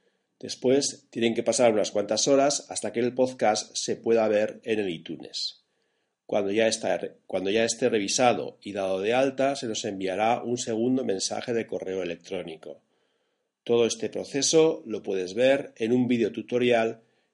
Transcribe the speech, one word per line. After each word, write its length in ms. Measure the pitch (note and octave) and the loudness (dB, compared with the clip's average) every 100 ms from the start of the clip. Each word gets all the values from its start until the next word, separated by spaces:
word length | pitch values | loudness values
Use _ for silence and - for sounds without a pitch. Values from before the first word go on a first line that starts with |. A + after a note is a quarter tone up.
| _ _ _ - | _ _ _ -14
Después 680 | - - B2+ C#3 C#3 - _ | -12 -2 2 2 0 -6 _
tienen 240 | A#2+ A#2 | -2 -2
que 100 | A2+ | 0
pasar 280 | A2+ A2 A#2+ | 0 4 4
unas 200 | G#2+ - | 4 0
cuantas 340 | G#2+ G2+ A2 D3 | -2 -2 0 4
horas 400 | C#3 C#3+ - - | 4 4 0 -6
hasta 240 | F#2 G#2 | -8 -6
que 60 | A#2 | -2
el 160 | B2 | 0
podcast 640 | B2+ B2+ - A2 A2 - - | 2 0 2 2 2 -2 -6
se 180 | - | -4
pueda 320 | G#2+ A#2 A2+ A2 | -2 2 2 4
ver 340 | G#2 G#2+ - | 2 0 -4
en 160 | A#2 G#2+ | -4 -2
el 100 | G2 | -2
iTunes. 720 | D#2+ E2 D2+ - - - - _ _ _ _ _ _ - | -6 -10 -12 -10 -8 -8 -10 _ _ _ _ _ _ -4
Cuando 240 | G#2+ G2 | -2 0
ya 160 | G#2+ A2+ | 2 2
está, 340 | G#2+ G2+ F2 - - - | 0 -2 -2 -4 -12 -6
cuando 220 | F#2 F#2+ | -4 0
ya 120 | A2 | 2
esté 260 | A2+ - B2 | 2 2 0
revisado 680 | A2 G2 - B2 F#2+ B1+ - | 2 0 2 4 2 -4 -10
y 120 | G2+ | -10
dado 280 | G2 F#2+ F#2+ | -4 -2 -2
de 140 | G#2 | 0
alta, 400 | B2 C#3 C3 C3+ | 2 0 0 -2
se 140 | C#3 A#2+ | -2 -6
nos 160 | G#2 | -6
enviará 580 | A2 F#2+ F#2 F#2 A2 A#2+ | -6 -4 -4 0 0 0
un 160 | A#2 B2 | -2 -6
segundo 460 | A#2+ A2 B2 C3 | -4 0 0 0
mensaje 480 | A2+ F#2+ - G#2+ A#2+ | 0 -2 -4 -6 -4
de 160 | A#2 - | -4 -4
correo 340 | F#2 F#2 F#2+ | -6 -6 -4
electrónico. 800 | F2 E2+ - F#2 E2+ D#2+ E2 D#2 _ _ _ _ _ _ _ _ | -6 -8 -8 -8 -8 -12 -16 -18 _ _ _ _ _ _ _ _
Todo 240 | - A#2 A2+ | 0 2 2
este 220 | - G#2+ | 0 -6
proceso 720 | F#2+ G2 C#3 C3+ D#3+ D#3+ - | -6 -6 -2 2 4 4 2
lo 160 | A2+ G#2 | -6 -8
puedes 300 | A2+ F#2+ F2+ | -4 -4 -2
ver 400 | G#2 B2+ C#3 - - | 2 2 2 -2 -4
en 160 | A2+ | 2
un 160 | B2+ B2 | 2 4
videotutorial 920 | A#2+ G2+ A2+ G#2+ B2 B2 A2+ A2+ A2+ _ _ _ | 2 0 -2 -4 0 4 4 2 -4 _ _ _